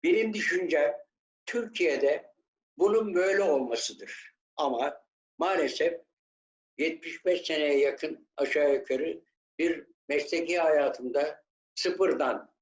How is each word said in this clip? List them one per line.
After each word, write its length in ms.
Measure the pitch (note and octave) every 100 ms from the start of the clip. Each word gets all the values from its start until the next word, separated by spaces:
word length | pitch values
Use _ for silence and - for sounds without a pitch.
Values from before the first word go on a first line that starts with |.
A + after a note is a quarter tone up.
Benim 300 | E3 G#3 A3+
düşüncem 600 | G#3 - F3+ F3 D#3 D3 - - _ _ _ -
Türkiye'de 880 | A#3+ A3 - E3+ C#3 C#3 D3+ - _ _ _ _ -
bunun 360 | G3 A3+ A3
böyle 300 | F3+ F#3+ G3
olmasıdır. 920 | F#3+ C#3 B2 A#2 - - - - - _ _ -
Ama 460 | C#3+ A#2+ C#3+ - _ _ _ _
maalesef 640 | E3+ F#3 C#3 - E3 - _ _ _ _ _ _ _ -
yetmiş 480 | D#3+ E3 E3 - F3+
beş 220 | F3 F3
seneye 320 | D#3 D3 C#3+
yakın 500 | C#3 - D#3 - _ -
aşağı 360 | C#3 D3+ D3
yukarı 480 | C#3 - C3 D#3+ - _ _ _ -
bir 280 | E3 D#3+ - _ -
mesleki 500 | D3 - E3+ E3 F3
hayatımda 840 | D#3+ D3+ C#3 A#2 B2+ C#3 D3 - _ _ _ -
sıfırdan 760 | F#3 F3+ F#3+ - C3 A2+ - _